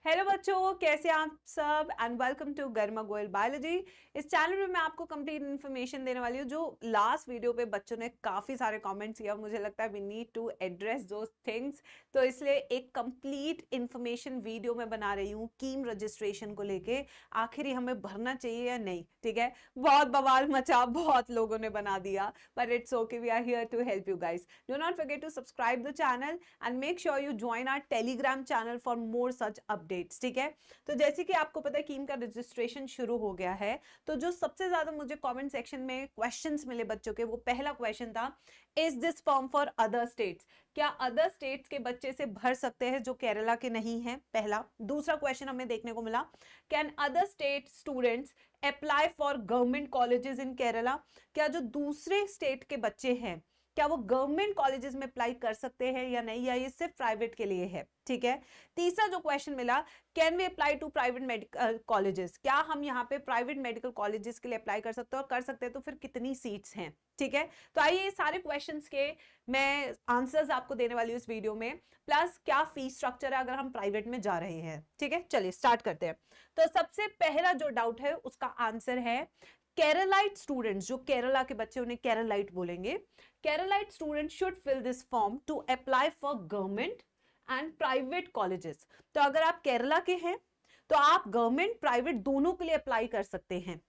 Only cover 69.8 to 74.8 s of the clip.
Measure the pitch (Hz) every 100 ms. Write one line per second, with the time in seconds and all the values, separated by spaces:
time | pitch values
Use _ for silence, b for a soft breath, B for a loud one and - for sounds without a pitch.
69.8 | 277 - - 240 254 311 294 262 254 254
70.8 | 240 240 233 240 240 220 214 214 233 330
71.8 | _ _ - 294 349 - - 277 311 285
72.8 | 262 262 254 254 269 262 254 262 269 240
73.8 | 202 208 220 240 208 175 180 165 160 156